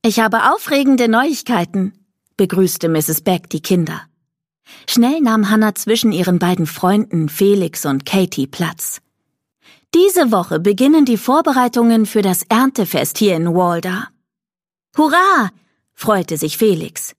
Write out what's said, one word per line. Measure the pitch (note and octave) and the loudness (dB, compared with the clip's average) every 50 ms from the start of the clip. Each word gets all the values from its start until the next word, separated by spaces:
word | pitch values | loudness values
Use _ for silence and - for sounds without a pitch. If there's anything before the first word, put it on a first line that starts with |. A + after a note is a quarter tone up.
| - | -2
Ich | A3+ G3+ A#3 | 0 0 0
habe | A3 A3 G#3+ A3+ - C4 | 0 0 0 2 2 2
aufregende | D#4+ A4 - - D4 C#4 C#4 C4+ C4+ B3 A#3+ A3+ | 0 0 -2 -2 -2 0 2 2 2 2 2 2
Neuigkeiten“, | A3 A#3 C4 E4 D4 - - - B3 F#3 E3+ - - G3 F#3 G3 - _ _ _ _ _ _ _ _ | 2 2 0 0 -4 -6 -4 -2 -2 -2 -2 -2 -4 -4 -4 -4 -8 _ _ _ _ _ _ _ _
begrüßte | - G3 F3+ - F#3 F#3+ F3+ - - - E3 | -2 -2 0 2 0 0 0 0 -4 -2 -2
Misses | D#3+ D#3 D3+ - D#3+ - | 0 0 -2 -2 -4 -4
Beck | - G3 F#3 F3 - - | -2 -2 -2 -2 -4 -8
die | - D#3 | -10 -8
Kinder. | - - F#3 F3+ D#3+ D#3 D#3+ D#3 - _ _ _ _ _ _ _ _ _ _ _ _ _ - - - | -2 -2 0 0 0 -4 -6 -14 -16 _ _ _ _ _ _ _ _ _ _ _ _ _ -20 -20 -10
Schnell | - - A#3+ A#3 B3+ D4 E4 | -2 0 2 2 2 2 0
nahm | D4 A3+ A3 A3 G#3 G3 | 0 0 2 0 0 2
Hannah | G#3+ G#3+ G#3+ G#3+ G#3 | 2 2 2 0 -2
zwischen | - - G#3 A3+ A3+ - A3 | -4 -4 -2 -2 0 0 0
ihren | F#3 E3 F3+ F#3 F3+ E3 | 0 0 0 0 0 0
beiden | F#3 F3 F#3 F#3 E3 | 0 0 0 -2 -4
Freunden | D3+ - - - F3+ G3 G#3 - - - E3 D#3+ D3 | -6 -4 -2 0 2 2 0 0 -2 -4 -4 -4 -4
Felix | - - G3 G3+ G3+ G3+ F3 D3+ - - - | -2 0 2 2 2 2 0 -4 -6 -6 -4
und | D3 C#3 C3+ - | -4 -4 -4 -4
Katie | - - G3 F#3 F3 - - C3+ | -2 0 0 0 -2 -2 -6 -6
Platz. | C3+ - - F3 D#3+ D#3 - - - - - _ _ _ _ _ _ _ _ _ _ _ _ _ _ - _ _ _ - | -6 -4 -6 -6 -6 -6 -10 -12 -12 -12 -14 _ _ _ _ _ _ _ _ _ _ _ _ _ _ -20 _ _ _ 2
„Diese | E4 F#4 G4+ F#4 F4+ D4 A#3+ | 2 2 4 4 2 2 2
Woche | G#3+ G3 F#3 - D#3+ D#3+ | 2 0 0 -2 -4 -2
beginnen | F3 G3+ G3+ G3 B3+ C#4 D#4 D#4+ C#4+ | 0 0 0 2 4 4 6 4 4
die | B3 A#3 | 4 2
Vorbereitungen | G3 - - C4 D#4 E4 D#4 C4 C4 B3 A#3+ A#3+ A#3+ A#3 A#3 A3+ A3 A3 | -2 0 0 0 2 2 0 0 0 0 0 0 2 2 4 4 2 0
für | G3+ - G#3+ | 0 0 0
das | G3 F#3+ F3+ - | 0 0 -2 -2
Erntefest | - _ A3 A3+ C4 C4+ - - G3 E3+ - C3 B2 - - | -2 _ 0 2 2 0 0 -2 -4 -2 -2 -4 -4 -4 -2
hier | - A3+ G3+ F3+ | 0 0 0 2
in | D#3+ E3 E3+ E3 | 0 0 0 2
Walda.“ | F3+ F3+ F3 F3 E3+ E3+ F#3 F#3 G3+ B3 - _ _ _ _ _ _ _ _ _ _ _ _ _ _ _ _ _ | 2 2 0 0 -2 -4 -6 -8 -8 -10 -12 _ _ _ _ _ _ _ _ _ _ _ _ _ _ _ _ _
„Hurra!“, | - D#4 D4+ D4 F4 F#4 G4 F#4+ D4+ A3 F#3 _ _ _ _ _ _ _ _ _ | 0 0 2 2 2 2 2 2 2 0 -2 _ _ _ _ _ _ _ _ _
freute | - - A3 G#3+ F#3+ E3 - D#3+ | -8 -2 0 0 0 0 -4 -6
sich | D3+ - D3+ - - | -6 -4 -6 -2 0
Felix. | A3+ G#3+ F#3 D#3+ D#3+ - _ - - - - | 2 2 2 0 -4 -12 _ -14 -14 -14 -16